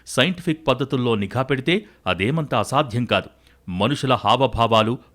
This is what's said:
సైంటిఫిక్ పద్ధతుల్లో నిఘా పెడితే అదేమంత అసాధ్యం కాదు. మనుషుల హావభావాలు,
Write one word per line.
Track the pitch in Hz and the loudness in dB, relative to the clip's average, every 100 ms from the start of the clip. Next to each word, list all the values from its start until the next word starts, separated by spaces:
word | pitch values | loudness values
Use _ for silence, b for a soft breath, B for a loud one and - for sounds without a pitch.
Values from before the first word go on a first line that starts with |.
| - | -6
సైంటిఫిక్ | - 151 180 170 156 - | 0 0 0 -4 -2 0
పద్ధతుల్లో | 127 131 131 120 | -2 -2 -2 0
నిఘా | 110 101 123 | 0 -2 -4
పెడితే | 131 135 127 190 214 B 95 | -2 -2 0 -2 -4 B -4
అదేమంత | 90 104 160 143 | -2 0 -2 -2
అసాధ్యం | 123 101 135 147 117 | -2 0 0 0 -2
కాదు. | 120 98 - b b b - | 0 0 -2 b b b -10
మనుషుల | 90 107 143 131 | -2 0 0 0
హావభావాలు, | 123 104 123 131 110 117 113 110 123 b | 2 4 4 2 2 2 4 2 -2 b